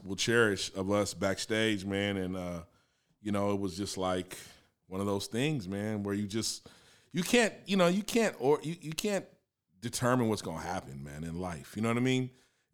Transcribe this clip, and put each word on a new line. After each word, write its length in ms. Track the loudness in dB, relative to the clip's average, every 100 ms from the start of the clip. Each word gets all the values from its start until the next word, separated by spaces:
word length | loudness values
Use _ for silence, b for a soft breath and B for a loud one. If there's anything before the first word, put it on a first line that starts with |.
will 120 | -8 -4
cherish 540 | 2 6 6 4 -2 -2
of 160 | 2
us 220 | 2 2
backstage, 720 | 0 -2 0 -2 0 2 0 0
man. 320 | 0 0 0
And, 180 | -2 -4
uh, 220 | -6 -8 -12 _ _ _ _ _
you 100 | -4
know, 200 | 0 0
it 80 | 0
was 160 | -2 -4
just 200 | -6 -2
like 400 | 0 0 -4 -12 -16 B B _ _
one 140 | -4
of 60 | 0
those 180 | -2 -2
things, 400 | -2 0 -2 -4
man, 360 | -4 -2 -2
where 100 | -2
you 140 | -2 -2
just, 400 | -2 -4 -6 B B B B B
you 100 | -4
can't, 300 | 4 4 4 0 0
you 120 | 4
know, 100 | 6
you 160 | 4
can't, 320 | 2 2 2 2
or 200 | 4 4
you, 140 | 2 -8
you 100 | -8
can't 340 | -4 -2 -2 -4 _ _ _ _ _
determine 460 | -8 -2 2 4 2
what's 120 | 0
gonna 180 | -4 -6
happen, 420 | -6 -6 -8 -12
man, 200 | -12 -10
in 160 | -8 -6
life. 340 | -6 -8 -10 -2
You 60 |
know 60 | 0
what 100 | 2
I 40 |
mean? 280 | 2 2 0 b b b b